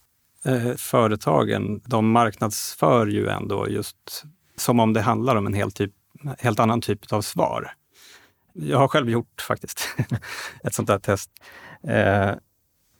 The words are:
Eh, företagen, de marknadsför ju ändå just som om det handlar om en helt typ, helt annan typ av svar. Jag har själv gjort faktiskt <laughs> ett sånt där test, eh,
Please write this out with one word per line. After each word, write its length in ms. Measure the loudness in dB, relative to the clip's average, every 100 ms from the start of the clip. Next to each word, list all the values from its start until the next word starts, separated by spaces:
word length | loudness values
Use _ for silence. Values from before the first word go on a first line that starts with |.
| _ _ _ _
Eh, 300 | -2 0 -2 -4
företagen, 1040 | 0 2 4 2 2 2 2 0 -2 -6 -2
de 240 | 2 4
marknadsför 960 | 4 2 0 -4 -2 -8 0 4 4 2
ju 220 | 0 -2
ändå 400 | -4 -4 -4 -4
just 540 | -4 -8 -14 -16 -16 -16 _ _ -4
som 240 | 2 4
om 120 | 4
det 80 | 2
handlar 360 | 0 0 0 0
om 100 | 0
en 80 |
helt 220 | -2 -4 -4
typ, 160 | -6 -6 _ -14 -14 -4
helt 220 | 0 2
annan 200 | 2 2
typ 320 | -2 -6 -4
av 100 | -4
svar. 500 | -2 -2 -2 -2 -8 -14 _ _ -20 -20 _ _ _
Jag 260 | -10 0 2
har 100 | 4
själv 220 | 2 2
gjort 300 | -2 -4 -10 -6
faktiskt 400 | -6 -6 -10 -6 -4 -4 -6
<laughs> 400 | -6 -12 -14 -8
ett 100 | -6
sånt 140 | -2 0
där 100 | 0
test, 320 | 0 -2 -4 _ -20 -20 -20 -12
eh, 480 | -2 2 4 4 2 -2 -10 _ _ _ _